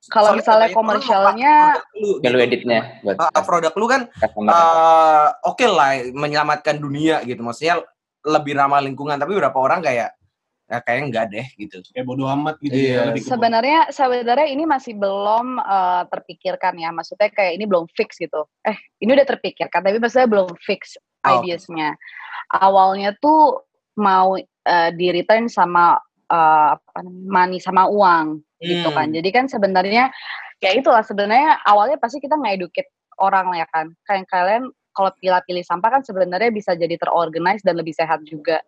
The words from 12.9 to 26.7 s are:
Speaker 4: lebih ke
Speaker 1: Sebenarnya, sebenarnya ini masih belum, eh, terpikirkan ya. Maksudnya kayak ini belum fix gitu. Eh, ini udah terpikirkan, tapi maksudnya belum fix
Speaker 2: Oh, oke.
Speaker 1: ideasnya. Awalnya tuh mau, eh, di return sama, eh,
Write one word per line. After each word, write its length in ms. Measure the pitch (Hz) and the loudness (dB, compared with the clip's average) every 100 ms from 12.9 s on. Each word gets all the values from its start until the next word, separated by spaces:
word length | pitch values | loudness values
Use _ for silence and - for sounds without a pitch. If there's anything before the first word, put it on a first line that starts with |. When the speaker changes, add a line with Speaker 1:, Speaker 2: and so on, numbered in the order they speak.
| 123 117 | 0 -2
Speaker 4:
lebih 160 | 113 | -4
ke 60 | - | -6
Speaker 1:
Sebenarnya, 500 | - 226 226 247 311 294 | -2 0 0 0 2 0
sebenarnya 560 | - 262 247 233 247 302 | 0 -2 0 0 0 0
ini 140 | 269 320 | -2 -2
masih 320 | 330 - 208 | -2 -4 -6
belum, 500 | 196 196 202 226 240 254 | -4 -2 -2 -2 -2 -6
eh, 420 | - 196 180 180 175 | -2 0 0 -2 -4
terpikirkan 760 | 185 - 170 185 180 185 175 | -10 -12 -10 -8 -4 -4 -4
ya. 80 | 165 | -8
Maksudnya 400 | 165 165 - 208 | -10 -12 -4 -2
kayak 320 | 208 190 170 | 0 -2 -2
ini 80 | 214 | -2
belum 160 | 180 165 | -2 -2
fix 240 | - 208 - | -6 -8 -6
gitu. 320 | 165 156 151 _ | -8 -8 -8 _
Eh, 100 | - 202 _ _ | -8 -8 _ _
ini 160 | 208 | 2
udah 140 | 277 277 | 2 2
terpikirkan, 580 | 294 190 - 170 175 190 | 0 -6 -8 -4 -2 -2
tapi 160 | 214 | 0
maksudnya 240 | 233 262 254 | 0 2 2
belum 240 | 208 185 175 | 2 0 -6
fix 400 | - 190 - - _ _ | -6 -6 -8 -20 _ _
Speaker 2:
Oh, 160 | 139 123 | 0 2
oke. 80 | 180 | 0
Speaker 1:
ideasnya. 480 | 170 - 165 151 147 - - - - - | -8 -10 -6 -6 -6 -16 -20 -16 -16 -6
Awalnya 640 | - 190 196 190 196 202 208 | 2 4 6 4 2 -4 -2
tuh 540 | 294 311 302 - _ _ _ | 2 4 4 2 _ _ _
mau, 400 | - 202 185 190 190 | -2 2 4 2 0
eh, 500 | - _ - 175 170 | -8 _ 0 0 0
di 200 | 170 180 | 0 -2
return 340 | 175 175 220 233 | -2 2 0 2
sama, 480 | 214 175 175 175 - - _ _ | 0 0 4 4 2 -2 _ _
eh, 420 | 170 160 156 151 | 2 4 4 4